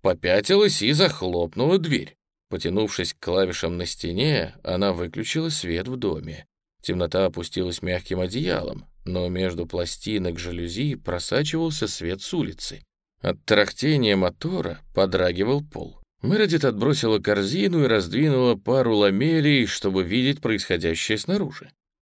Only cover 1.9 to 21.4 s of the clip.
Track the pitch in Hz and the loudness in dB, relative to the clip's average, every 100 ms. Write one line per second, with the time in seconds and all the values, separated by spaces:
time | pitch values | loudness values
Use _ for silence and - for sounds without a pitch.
1.9 | 131 - - _ _ _ 92 82 98 104 | -2 -4 -16 _ _ _ -6 -2 0 0
2.9 | - 87 - - 92 90 87 85 87 87 | -2 -6 -6 -2 2 0 0 -4 -4 -6
3.9 | - 85 90 151 127 78 - - 90 101 | -6 -6 0 0 0 -2 -8 -4 0 0
4.9 | 85 87 - 110 - 165 151 90 82 120 | 0 -4 -6 -4 -4 -4 -4 -4 -4 -4
5.9 | 127 104 78 78 73 - _ _ _ - | -4 -2 -4 -8 -14 -18 _ _ _ -4
6.9 | 90 85 92 92 87 85 92 90 85 90 | -2 0 2 0 0 -6 -4 -4 -4 -4
7.9 | 90 - 90 90 120 175 90 - - - | -4 -4 -4 -2 -2 -2 -2 -4 -10 -14
8.9 | - 92 90 90 90 92 85 85 87 85 | -14 -6 -4 -2 -2 -2 -4 -6 -4 -6
9.9 | - 110 104 90 85 87 87 85 95 147 | -6 -4 -2 -2 -4 -8 -6 -6 -4 -4
10.9 | 123 - 87 - 123 151 160 165 151 104 | -4 -6 -6 -2 -2 0 -2 -2 -2 -6
11.9 | - 85 87 - 92 110 80 - - - | -4 -6 -6 -4 -4 -4 -6 -12 -12 -18
12.9 | _ _ _ 92 - - 104 101 - 147 | _ _ _ -4 -4 2 4 4 0 2
13.9 | 147 110 98 90 - 160 180 90 - - | 2 4 4 2 -2 -4 -4 -4 -8 -4
14.9 | - 95 90 90 90 107 143 151 - - | 0 2 2 2 2 0 0 -4 -10 -12
15.9 | - - _ 127 214 202 160 139 104 131 | -16 -20 _ 0 2 4 4 2 2 2
16.9 | 139 113 107 101 101 98 190 202 170 131 | 2 2 2 2 0 0 0 2 2 4
17.9 | 110 85 117 156 131 123 101 107 131 120 | 2 2 2 2 4 4 2 2 2 4
18.9 | 104 101 98 151 160 147 139 107 - 101 | 6 6 4 2 4 4 4 2 0 0
19.9 | 95 87 117 131 143 117 104 - 87 82 | 0 2 2 0 0 -2 -2 0 0 0
20.9 | 82 - 107 - 202 | -2 -2 -2 -2 -4